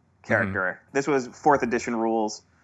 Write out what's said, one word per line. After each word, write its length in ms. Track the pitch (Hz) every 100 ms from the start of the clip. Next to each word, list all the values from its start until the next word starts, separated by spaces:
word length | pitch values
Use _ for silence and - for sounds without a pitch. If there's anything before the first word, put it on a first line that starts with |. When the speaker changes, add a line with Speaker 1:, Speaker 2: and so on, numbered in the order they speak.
| _ _
Speaker 1:
character. 560 | - 113 98 98 92 -
Speaker 2:
Mm-hmm. 160 | _ 139
Speaker 1:
This 120 | 139
was 200 | 139 120
fourth 360 | - 156 139
edition 320 | 123 117 123 117
rules. 480 | 113 113 107 - _ _